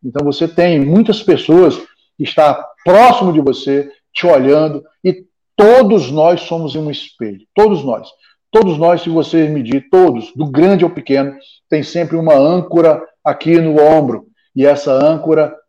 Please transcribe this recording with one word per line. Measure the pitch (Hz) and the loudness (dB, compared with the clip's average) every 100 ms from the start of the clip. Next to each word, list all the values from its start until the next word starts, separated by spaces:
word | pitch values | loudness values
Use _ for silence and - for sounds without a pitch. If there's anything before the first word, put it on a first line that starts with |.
Então | 131 135 | -10 -6
você | 143 139 165 | -6 -4 -4
tem | 175 175 160 | 0 0 0
muitas | 139 180 220 208 | 0 0 0 -2
pessoas | - 156 - 170 175 - - _ _ _ | 0 -2 2 2 4 0 -14 _ _ _
que | |
estão | 147 - 151 - - _ - | -6 0 0 0 -8 _ 2
próximo | 190 247 240 190 | 6 6 4 0
de | 156 | 0
você, | 139 127 - 139 139 - _ - | 0 -4 -4 -4 -4 -14 _ -4
te | 175 | 0
olhando, | 147 131 147 156 143 - _ | 2 2 0 0 -6 -14 _
e | 185 180 - _ _ - | -6 -6 -10 _ _ 2
todos | 208 254 220 202 131 | 4 6 4 0 -2
nós | 151 160 175 | 0 0 0
somos | - 165 156 143 | -4 -8 -8 -8
um | 151 | -10
espelho, | 139 - _ 113 98 _ | -12 -16 _ -14 -14 _
todos | - 214 185 | 0 2 2
nós. | 139 113 - _ _ _ _ | -4 -8 -10 _ _ _ _
Todos | 220 196 151 | 0 0 0
nós, | 170 175 | 0 0
se | 170 | -2
você | 165 147 165 156 | -4 -2 -2 -2
medir, | 151 117 135 - | -4 -4 -6 0
todos, | 185 180 120 107 | 2 2 0 -10
do | - 151 | -10 -6
grande | 131 185 196 170 | 0 2 2 0
ao | |
pequeno, | 160 - 139 139 139 _ _ _ | -4 -4 -4 -4 -10 _ _ _
tem | - | -6
sempre | - 175 165 165 | -4 -8 -6 -4
uma | 160 | 2
âncora | 143 143 180 170 170 165 151 - _ | 2 2 0 -2 0 2 0 -6 _
aqui | 151 143 165 170 | -6 -6 0 0
no | 160 151 | 2 2
ombro, | 151 160 139 107 _ _ _ 135 | 4 4 0 -8 _ _ _ -2
e | 139 | 0
essa | 143 151 | 0 0
âncora | 135 147 160 151 156 151 - | 0 0 -2 -2 -2 -2 -6